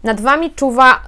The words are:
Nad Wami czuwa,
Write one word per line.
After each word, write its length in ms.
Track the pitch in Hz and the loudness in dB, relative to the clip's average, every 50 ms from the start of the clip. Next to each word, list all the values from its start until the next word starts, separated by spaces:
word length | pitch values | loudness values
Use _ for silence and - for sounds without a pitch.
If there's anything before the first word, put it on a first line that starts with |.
| - | -4
Nad 180 | 220 220 208 | -6 -6 -4
Wami 300 | 208 254 277 302 330 330 | -2 -2 -2 -2 -2 -6
czuwa, 500 | - - 277 269 233 240 262 254 254 - - | -6 -4 -4 -4 0 2 4 4 4 2 -2